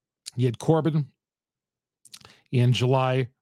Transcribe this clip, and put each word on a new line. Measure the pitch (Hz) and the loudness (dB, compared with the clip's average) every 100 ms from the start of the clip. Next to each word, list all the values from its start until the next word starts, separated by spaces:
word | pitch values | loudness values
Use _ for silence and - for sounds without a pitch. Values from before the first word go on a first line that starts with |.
| _ _ - - | _ _ -12 -2
You | 123 | -2
had | 110 | -2
Corbin | - 160 156 156 139 _ _ _ _ _ _ _ _ _ - - - _ _ | 0 0 0 -2 -4 _ _ _ _ _ _ _ _ _ -20 -20 -20 _ _
in | 127 123 | 0 2
July, | 110 123 131 131 131 123 _ | 2 2 0 0 -2 -4 _